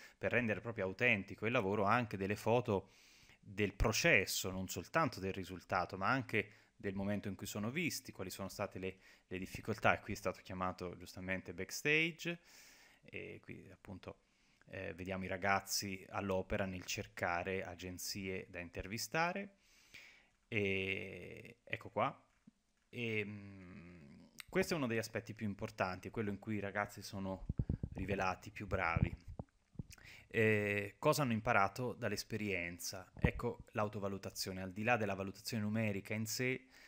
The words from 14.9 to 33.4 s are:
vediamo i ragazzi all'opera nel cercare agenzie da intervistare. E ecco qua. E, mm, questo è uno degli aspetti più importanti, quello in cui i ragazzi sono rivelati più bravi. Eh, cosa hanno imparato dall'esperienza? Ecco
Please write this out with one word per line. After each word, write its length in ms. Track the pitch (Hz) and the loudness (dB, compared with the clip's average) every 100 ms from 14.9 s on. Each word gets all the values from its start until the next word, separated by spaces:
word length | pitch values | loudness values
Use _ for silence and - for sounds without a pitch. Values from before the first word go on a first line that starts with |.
vediamo 300 | 85 92 92 | -6 -4 -4
i 40 | 92 | -4
ragazzi 760 | 92 98 98 - - 104 95 - | 0 4 4 2 -4 -2 -6 -6
all'opera 540 | 101 98 92 92 101 95 | -4 0 0 0 -2 -2
nel 180 | 92 | -4
cercare 800 | - - - - 92 87 90 95 | -4 -6 -6 -2 0 0 0 -2
agenzie 840 | 87 87 90 87 - 104 95 92 - | -2 -8 -8 -6 -6 -4 -4 -4 -6
da 100 | 87 | -8
intervistare. 1000 | 85 95 92 110 - 160 170 196 196 _ _ - - - - - _ _ - | -8 -8 -6 -6 -2 0 2 0 -8 _ _ -20 -20 -20 -20 -20 _ _ -2
E 1120 | 110 98 98 95 98 98 92 87 78 - - | 2 4 2 0 -2 -4 -10 -12 -14 -16 -14
ecco 280 | - 107 101 | -8 -6 -2
qua. 360 | 104 131 - _ _ - _ _ _ _ | 0 0 0 _ _ -20 _ _ _ _
E, 360 | 113 117 107 | -4 0 0
mm, 1000 | 104 104 101 98 90 85 85 87 71 78 - - - | -2 -6 -12 -14 -14 -14 -14 -16 -18 -18 -20 -16 -2
questo 260 | 180 185 | 0 2
è 20 | 170 | 2
uno 100 | 123 | 2
degli 120 | 113 | 2
aspetti 360 | 107 107 - | 2 -4 -4
più 120 | 107 110 | -4 -2
importanti, 640 | 95 110 - 95 92 98 | -2 -4 0 0 0 -6
quello 200 | 120 104 | -2 -2
in 80 | 98 | -2
cui 180 | 110 107 | -2 -2
i 40 | |
ragazzi 420 | 98 101 101 - | 0 0 -2 -4
sono 440 | - 98 95 92 - - - - - | -8 -4 -4 -4 -6 -2 0 0 -2
rivelati 560 | - 92 98 95 90 110 | -4 -2 2 2 0 -8
più 160 | - 101 | -8 -2
bravi. 560 | 95 85 82 85 - - - - _ _ - - - - - - | 2 2 4 2 0 -12 -12 -12 _ _ -14 -14 -14 -18 -20 -2
Eh, 680 | 113 110 107 104 104 101 - | 4 6 6 4 0 -2 2
cosa 240 | 151 147 | 4 4
hanno 100 | 127 | 4
imparato 600 | 110 117 107 98 - 123 | 2 4 6 4 2 -4
dall'esperienza? 1200 | - 107 101 - 107 104 92 87 87 - 95 90 - | -2 -2 -2 -4 -2 0 0 -2 -6 -8 -8 -12 0
Ecco 440 | 120 - | 0 2